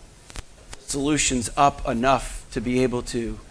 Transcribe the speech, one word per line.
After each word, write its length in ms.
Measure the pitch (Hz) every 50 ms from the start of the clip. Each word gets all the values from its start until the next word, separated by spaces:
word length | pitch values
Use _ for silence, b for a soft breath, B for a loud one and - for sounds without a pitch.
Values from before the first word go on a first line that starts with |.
| - - - - - - - - - - - - - - - -
solutions 720 | - - - 143 135 147 151 139 - - 135 123 110 - -
up 300 | - 143 143 - - -
enough 600 | 139 123 113 123 135 135 120 - - - - - - -
to 100 | 131 107
be 200 | 123 123 127 131
able 200 | 127 120 123 120
to 360 | - - 123 117 107 110 107 - -